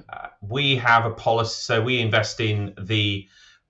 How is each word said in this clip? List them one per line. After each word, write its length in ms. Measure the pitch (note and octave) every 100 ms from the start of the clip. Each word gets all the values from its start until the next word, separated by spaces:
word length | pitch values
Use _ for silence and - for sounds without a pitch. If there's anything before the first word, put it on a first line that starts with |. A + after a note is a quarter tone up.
| -
Uh, 200 | - - -
we 360 | G#2 B2+ C#3+ C3
have 280 | A#2 A#2 A2+
a 60 |
policy, 500 | A2 - A2+ A2+ -
so 200 | - A2+
we 180 | A#2 B2+
invest 400 | A2+ A2 G#2+ -
in 340 | A2 G#2 G2+ -
the, 480 | G2+ A2 G#2 G2 F#2+ _ - _ _